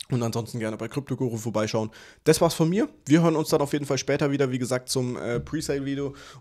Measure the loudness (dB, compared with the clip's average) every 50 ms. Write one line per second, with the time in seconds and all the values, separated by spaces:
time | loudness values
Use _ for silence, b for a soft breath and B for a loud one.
0 | -6 -2 -2 0 0 0 -2 -2 -4 -4 -4 -4 -4 -4 -4 -4 -6 -6 -6 -6
1 | -4 -4 -2 -2 -2 -2 -2 -2 -4 -2 0 0 0 2 0 0 -2 -2 B B
2 | B B B B B 4 6 6 6 4 4 4 2 2 4 2 0 0 -4 -10
3 | -10 -4 0 2 4 4 4 2 2 2 2 2 2 2 -2 -2 -2 0 -2 -2
4 | 0 0 0 2 2 2 2 2 0 0 0 -2 -2 0 -2 -2 -2 -2 -2 0
5 | 0 -2 -2 -4 -4 -2 -2 -2 -4 -4 -6 -4 -2 -2 -2 -2 -2 -4 -4 -4
6 | -4 -6 -8 B B B B -14